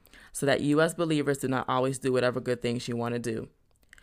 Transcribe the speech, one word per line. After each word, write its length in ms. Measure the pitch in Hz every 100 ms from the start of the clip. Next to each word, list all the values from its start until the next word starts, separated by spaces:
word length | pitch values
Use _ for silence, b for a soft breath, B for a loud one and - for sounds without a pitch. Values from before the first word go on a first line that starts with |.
| B B B
so 140 | - 139
that 160 | -
you 180 | 143 147
as 140 | 165
believers 460 | 165 165 151 143 139
do 80 | 127
not 200 | 131 -
always 300 | 131 131 135
do 160 | 135
whatever 260 | 127 123 123
good 220 | 123 120
things 260 | 120 120 123
you 80 | 120
want 200 | 117 120
to 40 |
do. 280 | 120 113 - _ _ _ _ B